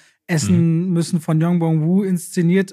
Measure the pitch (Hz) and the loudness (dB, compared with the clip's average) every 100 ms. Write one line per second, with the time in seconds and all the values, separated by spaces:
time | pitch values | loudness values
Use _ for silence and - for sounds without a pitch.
0 | _ _ - 165 104 175 165 165 185 170 | _ _ -6 -2 0 2 2 0 0 -2
1 | 156 170 - 156 170 175 165 160 156 190 | -2 -4 -2 0 2 0 0 0 0 0
2 | 196 180 - 185 170 190 190 | 0 -4 -4 -2 2 2 0